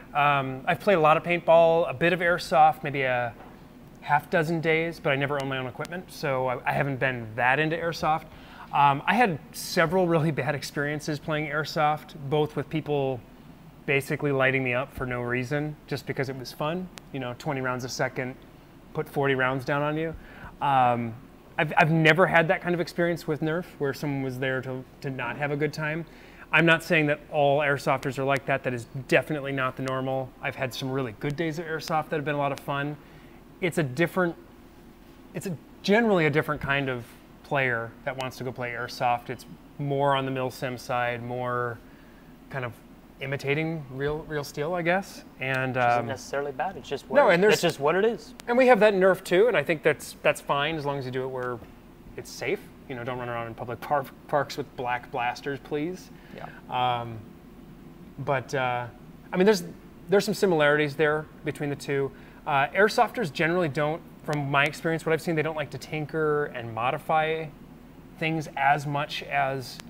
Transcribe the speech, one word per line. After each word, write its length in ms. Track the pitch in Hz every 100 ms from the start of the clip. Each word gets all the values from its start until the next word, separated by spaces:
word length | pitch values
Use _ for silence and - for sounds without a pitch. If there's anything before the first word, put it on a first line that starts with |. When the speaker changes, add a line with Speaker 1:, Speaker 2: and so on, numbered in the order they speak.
| -
Speaker 1:
Um, 500 | 147 143 143 131 131 156
I've 160 | 170
played 140 | - 185
a 40 |
lot 160 | 151 160
of 80 |
paintball, 680 | 170 175 170 165 165 165 156
a 40 |
bit 180 | 127 165
of 80 | 175
airsoft, 640 | 170 175 - 170 156 151
maybe 200 | 151 139
a 300 | 131 123 120 - - - - - - -
half 280 | - 147 -
dozen 300 | 175 156 165
days, 400 | 160 160 165 160
but 140 | 160
I 20 | 135
never 260 | 143 143
own 60 | 135
my 100 | 131
own 100 | 127
equipment, 440 | - 156 180 180
so 360 | - 151 131 127
I, 100 | 123 151
I 40 |
haven't 240 | 139 143 135
been 280 | 131 127 110 113
that 220 | 123 139
into 180 | 156 165
airsoft. 480 | 165 156 160 160 - - - - -
Um, 280 | 151 143 139 165
I 80 |
had 260 | 214 233 156 -
several 540 | - - - 160 185 175
really 240 | 165 160
bad 240 | 143 135 147
experiences 640 | - 156 143 151 - 147
playing 280 | - 151 156
airsoft, 680 | 151 143 165 151 151 - 160 139
both 260 | 151 147 147
with 100 | 135
people 520 | 160 143 143 135 127 - - - - - - -
basically 460 | 139 135 147 147
lighting 320 | 135 131 131
me 100 | 127
up 200 | 123 139
for 120 | - 131
no 160 | 123
reason, 540 | 120 123 123 147 151 151 -
just 180 | 139 -
because 220 | 139 135
it 80 | 135
was 140 | 123
fun. 360 | - 151 180 185 - -
You 60 | 139
know, 120 | 123 123
twenty 220 | 156 135
rounds 240 | 131 127 127
a 40 |
second, 460 | - 131 139 127 131 - - - - -
put 140 | 156 151
forty 280 | 147 139 131
rounds 280 | 127 135
down 180 | 123 143
on 120 | 147 156
you. 180 | 160 160 - - - -
Um, 520 | 143 135 123 120 117 113 - - - -
I've, 160 | 160 -
I've 140 | 160
never 340 | 165 156 156 170
had 220 | 165 165
that 140 | 180
kind 120 | 175
of 60 | 170
experience 480 | 165 - 170 165 -
with 140 | 147
Nerf, 240 | 156 165 180 -
where 140 | 143
someone 300 | 127 151 139
was 160 | 135 123
there 220 | 135 131
to, 200 | 127 131 127 -
to 80 | 143
not 260 | 131 120 123
have 140 | 143
a 60 | 143
good 160 | 151
time. 320 | 156 151 160 165 - - - -
I'm 120 | 156 165
not 180 | 160
saying 240 | - 165 147
that 120 | 147 -
all 260 | 160 143 143
airsofters 580 | 147 139 160 135 143 131
are 60 |
like 220 | 135 139 -
that. 180 | 135
That 100 | -
is 120 | 123 113 139 123
definitely 420 | 156 - 151 139
not 240 | 139 131 -
the 80 |
normal. 460 | 131 131 131 131 127 -
I've 140 | 139 -
had 180 | 135
some 160 | - 131
really 260 | 135 127 101
good 160 | 147 143
days 240 | 165 151
of 60 | 160
airsoft 440 | 160 - 160 151
that 60 | 160
have 80 |
been 120 | 147 143
a 40 |
lot 140 | 143
of 80 | 135
fun. 340 | - 143 147 147 - - - - - -
It's 180 | 185 175
a 60 |
different, 520 | 143 123 165 190 175 165 - - - - - - - - -
it's 140 | 170 196
a, 100 | 143 - -
generally 440 | - 208 233 185 156
a 20 |
different 320 | 147 151 147
kind 260 | 143 139 135
of 160 | 123 117 - - -
player 480 | - 143 131 117 117 - 143
that 100 | 131
wants 220 | 127 -
to 80 | 127
go 80 |
play 160 | 120 123
airsoft. 580 | 120 120 - 127 120 -
It's 160 | 123 - - - -
more 360 | 143 139 143 135
on 100 | 131
the 60 |
milsim 480 | 131 127 - 131 123
side, 420 | - 123 120 120
more 560 | 120 123 123 123 123 117 - - - - - - -
kind 140 | 139
of 80 | 123 - - - - -
imitating 640 | 135 139 135 143 160 165 131
real, 280 | 127 143 151 160
real 160 | 151 139
steel, 280 | - 151
I 80 | 180
guess. 440 | 165 185 190 - - -
And, 340 | 131 131 131 127
Speaker 2:
Which 80 |
isn't 160 | 120 120
Speaker 1:
um, 60 | 117
Speaker 2:
necessarily 460 | 131 - 139 143
bad. 240 | 131 175 160
It's 100 | -
just 220 | 139 -
what 80 | 277
Speaker 1:
no, 120 | 240
Speaker 2:
it, 40 |
Speaker 1:
and 100 | 175
there's 120 | 208 170
Speaker 2:
it's 60 |
just 180 | 170 139
what 120 | 143 175
it 100 | 220
is. 280 | 220 - - -
Speaker 1:
And 100 | 240
we 80 | 254
have 120 | 233
that 140 | 214
Nerf 280 | 190 190 180 -
too, 240 | 180 240
and 80 | 180
I 60 |
think 200 | 139 156
that's, 320 | 165 143 - -
that's 160 | 151 147
fine 360 | - 143 147 160
as 80 | 143
long 120 | 139
as 60 | 127
you 60 |
do 120 | 131
it 40 | 131
where 320 | 131 123 120 - - - - - -
it's 140 | -
safe. 300 | - 127 190 - - -
You 80 | 127
know, 80 |
don't 160 | 120 127
run 80 | 120
around 200 | 117 117
in 60 | 113
public 260 | 127 120
par-, 240 | - 147 131 - -
parks 260 | 147 135 -
with 180 | 127 -
black 340 | 123 123 -
blasters, 480 | 135 120 123 143 135 -
please. 460 | 151 156 185 - - -
Speaker 2:
Yeah. 140 | - - - - 127 127 120
Speaker 1:
Um, 160 | 117 113 - - - - - - - - - -
but, 340 | 135 135 120
uh, 340 | 139 127 123 120 - - - -
I 60 | 185
mean, 80 | 190
there's, 180 | 202 - - - - -
there's 160 | 202 202
some 80 |
similarities 640 | 190 202 160 147 147 151 135
there 300 | 151 151 151 - 151
between 240 | - 147
the 60 | 139
two. 360 | - 139 135 - - - -
Uh, 200 | 143 147
airsofters 640 | 190 214 247 214 - 185
generally 380 | - 160 180 165
don't, 320 | 143 151 160 - -
from 260 | - 151 139
my 140 | 143 147
experience, 400 | 147 165 160 165
what 80 |
I've 80 | 160
seen, 140 | - 156
they 60 |
don't 140 | 151 156
like 140 | 143
to 60 | 131
tinker 680 | - 156 147 160 151 147 147 127
and 180 | 117
modify 720 | 110 123 147 - 160 156 160 156 - - - - - - -
things 320 | 160 160 147 -
as 280 | 139 147 143
much 380 | 143 147 -
as 540 | - 143 135 135 120 - -